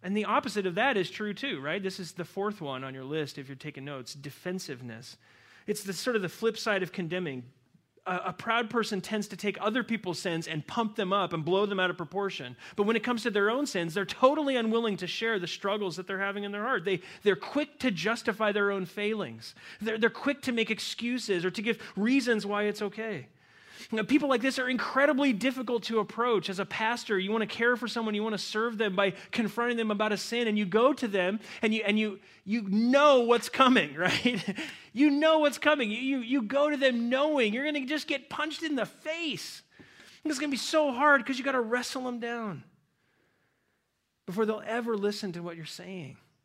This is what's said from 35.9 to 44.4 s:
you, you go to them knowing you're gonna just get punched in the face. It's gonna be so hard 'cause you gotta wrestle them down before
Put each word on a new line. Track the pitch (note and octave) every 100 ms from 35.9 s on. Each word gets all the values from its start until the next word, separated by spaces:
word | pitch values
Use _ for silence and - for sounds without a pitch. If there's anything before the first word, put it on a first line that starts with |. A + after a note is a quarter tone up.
| A3
you, | C4 C4+
you | A3+ C#4
go | G#3+ C#4 D4
to | D4
them | C4 A#3+ A#3
knowing | C4 D4 D4+ A3
you're | A3 D4
gonna | D4 B3+
just | D4+ -
get | C#4+ -
punched | - D4+ D4
in | D#4+ C#4+
the | G3+
face. | - D#4 E4 E4 G3 - - _ _ - - - -
It's | D#4 C#4
gonna | D4
be | C4
so | - D#4 D4+
hard | B3 D4 C#4 A#3
'cause | C4
you |
gotta | C4+ C4
wrestle | A3+ B3 A#3+ C4+
them | B3+ A#3+
down | A#3 A#3+ A3 D#3 - _ _ _ _ _ _ _ _ _ _ _ _ _ _ _ -
before | F#3+